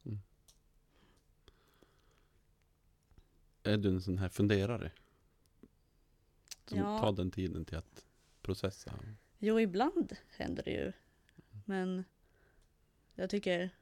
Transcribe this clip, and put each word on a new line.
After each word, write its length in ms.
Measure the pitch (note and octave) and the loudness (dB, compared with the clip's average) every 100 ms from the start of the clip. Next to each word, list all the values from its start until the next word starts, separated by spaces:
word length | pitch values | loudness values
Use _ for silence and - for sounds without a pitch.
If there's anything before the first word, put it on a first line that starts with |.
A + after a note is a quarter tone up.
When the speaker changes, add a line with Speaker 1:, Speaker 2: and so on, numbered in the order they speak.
| C3 | -10
Speaker 1:
Mm. 140 | G#2 - _ _ _ _ _ _ _ _ _ _ _ _ - _ _ _ _ _ _ _ _ _ _ _ _ _ _ _ - - _ _ _ | -10 -10 _ _ _ _ _ _ _ _ _ _ _ _ -20 _ _ _ _ _ _ _ _ _ _ _ _ _ _ _ -20 -20 _ _ _
Är 140 | - G#2+ | 2 4
du 120 | G2 | 4
en 120 | F#2 | 2
sån 160 | F#2+ F#2 | 2 0
här 120 | F#2 | 0
funderare? 640 | - G#2 G2+ G2+ A#2+ D#2+ - _ _ _ _ _ _ - _ _ _ _ _ _ _ - - - | 4 6 6 4 0 -6 -10 _ _ _ _ _ _ -20 _ _ _ _ _ _ _ -20 -18 -6
Som 120 | G2 | -2
Speaker 2:
Ja. 220 | G3+ G#3+ | 0 2
Speaker 1:
tar 120 | A2+ | 0
den 200 | F#2 F#2 | 2 -2
tiden 340 | F#2+ F#2 E2 D#2+ | -2 -4 -4 -6
till 120 | D#2+ | -8
att 280 | - - - _ _ _ | -10 -16 -20 _ _ _
processa? 520 | - F#2 F#2+ - - - A2 G#2+ _ - | -6 -4 -4 -6 -12 -12 -12 -16 _ -4
Speaker 2:
Jo, 200 | G#3 A3 | 2 4
ibland 560 | A3 F3+ C#4 F#4 G#3+ - - - | 4 4 2 2 -2 -4 -14 -8
händer 260 | - - | -6 -4
det 80 | - | -4
ju. 100 | F2 | -2
Speaker 1:
Mm. 120 | - - _ _ _ - - G#2 G3+ | -4 -6 _ _ _ -20 -20 -16 -6
Speaker 2:
Men 380 | F#3+ F#3 F#3 F#3 _ _ _ _ _ _ _ _ _ _ - | -4 -2 -4 -6 _ _ _ _ _ _ _ _ _ _ -8
jag 140 | F#3 | -2
tycker 400 | G3+ G3 F3 F3+ - | -2 0 0 -2 -8